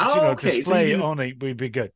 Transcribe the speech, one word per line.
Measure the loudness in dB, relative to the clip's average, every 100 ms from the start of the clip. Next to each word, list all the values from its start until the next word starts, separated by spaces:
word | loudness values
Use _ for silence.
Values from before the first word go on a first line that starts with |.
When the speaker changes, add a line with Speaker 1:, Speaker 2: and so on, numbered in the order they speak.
Speaker 1:
Oh, | 0
Speaker 2:
you | 2
know, | 2
Speaker 1:
okay. | 2 0
So |
you | 0
Speaker 2:
display | 2 2 2
Speaker 1:
can | 2
Speaker 2:
only | 0 -2 -6 -6
would | -8 -6
be | -4
good. | -4 -6